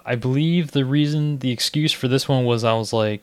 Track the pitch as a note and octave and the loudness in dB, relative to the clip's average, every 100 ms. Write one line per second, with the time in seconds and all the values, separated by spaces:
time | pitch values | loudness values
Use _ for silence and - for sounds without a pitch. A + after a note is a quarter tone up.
0 | - A#2+ B2+ C3+ D#3+ F3 D3+ C#3+ C3 C#3+ | -4 -4 -2 0 2 0 0 -2 0 2
1 | D3 D3+ D3+ C#3+ C3 A#2 - D#3 D3+ - | 2 0 -2 -2 -4 -2 -2 -2 -2 -2
2 | C3 C3 - C3+ B2 A#2 A#2 A2+ G#2+ A2+ | 0 0 2 0 2 2 2 0 0 0
3 | G#2+ G#2 | 0 -2